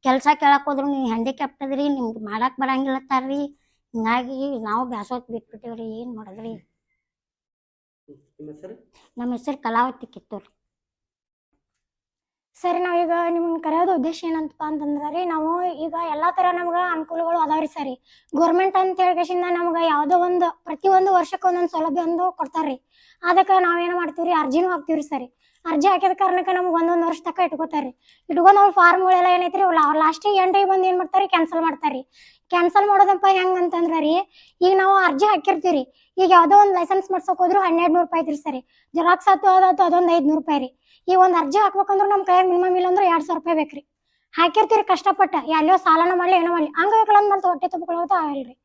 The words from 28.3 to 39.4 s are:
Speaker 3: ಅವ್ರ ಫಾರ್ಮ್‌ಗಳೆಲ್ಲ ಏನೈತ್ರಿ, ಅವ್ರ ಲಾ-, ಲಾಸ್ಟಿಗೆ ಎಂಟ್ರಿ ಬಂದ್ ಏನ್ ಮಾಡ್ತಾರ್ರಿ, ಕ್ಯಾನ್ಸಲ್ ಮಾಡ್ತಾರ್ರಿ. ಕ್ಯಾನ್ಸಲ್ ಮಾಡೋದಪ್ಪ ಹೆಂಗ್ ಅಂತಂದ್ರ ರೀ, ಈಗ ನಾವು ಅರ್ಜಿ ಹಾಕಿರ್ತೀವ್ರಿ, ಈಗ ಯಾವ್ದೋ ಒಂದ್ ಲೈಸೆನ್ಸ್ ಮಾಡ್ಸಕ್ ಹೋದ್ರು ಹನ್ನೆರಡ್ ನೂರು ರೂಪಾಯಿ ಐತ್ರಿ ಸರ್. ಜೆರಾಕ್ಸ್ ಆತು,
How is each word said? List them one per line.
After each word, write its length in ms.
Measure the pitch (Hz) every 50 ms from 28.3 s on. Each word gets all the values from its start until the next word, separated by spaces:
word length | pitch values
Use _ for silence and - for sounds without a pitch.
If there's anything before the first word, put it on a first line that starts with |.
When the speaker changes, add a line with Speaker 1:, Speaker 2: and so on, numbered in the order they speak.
| 339 294 339 381 403 403
Speaker 3:
ಅವ್ರ 120 | 403 403
ಫಾರ್ಮ್‌ಗಳೆಲ್ಲ 580 | - 392 349 349 349 370 370 370 370 359 359 370
ಏನೈತ್ರಿ, 320 | 359 359 359 349 359 381 392
ಅವ್ರ 140 | 370 339
ಲಾ-, 200 | 330 302 285 302
ಲಾಸ್ಟಿಗೆ 420 | 311 311 311 320 311 - 415 415 392
ಎಂಟ್ರಿ 260 | 370 370 370 392 403
ಬಂದ್ 220 | 370 381 381 370
ಏನ್ 120 | 370 370 359
ಮಾಡ್ತಾರ್ರಿ, 300 | 370 359 - 381 403 381
ಕ್ಯಾನ್ಸಲ್ 340 | - 339 330 320 349 330 339
ಮಾಡ್ತಾರ್ರಿ. 400 | 330 302 294 - 302 269 254 262 _ _ _ - - _ _ _ _
ಕ್ಯಾನ್ಸಲ್ 360 | - 349 339 349 339 403 392 415
ಮಾಡೋದಪ್ಪ 380 | 403 392 403 381 392 370 392 392 392
ಹೆಂಗ್ 240 | 381 370 370 370 370
ಅಂತಂದ್ರ 360 | 349 349 330 339 339 339 320 -
ರೀ, 140 | - 302 320 349 392 _ _ - - _ _ _
ಈಗ 120 | 349 359 392 381
ನಾವು 160 | 381 381 392 392
ಅರ್ಜಿ 280 | 370 349 294 269 392
ಹಾಕಿರ್ತೀವ್ರಿ, 560 | 415 427 339 302 - 381 330 - 370 339 285 254 - _ _ _ _ _
ಈಗ 120 | - 370 349
ಯಾವ್ದೋ 260 | 370 349 339 330 392
ಒಂದ್ 180 | 403 415 403 381
ಲೈಸೆನ್ಸ್ 340 | 370 339 - 392 381 381 -
ಮಾಡ್ಸಕ್ 300 | 370 370 370 - 359 -
ಹೋದ್ರು 200 | 370 359 381 403
ಹನ್ನೆರಡ್ 340 | 381 359 330 330 339 349 311
ನೂರು 100 | 349 349
ರೂಪಾಯಿ 180 | 349 349 330 320
ಐತ್ರಿ 160 | 285 294 294
ಸರ್. 220 | - 311 269 254 - _ _ _ _ _ _
ಜೆರಾಕ್ಸ್ 340 | 330 330 349 359 359 - -
ಆತು, 200 | 381 -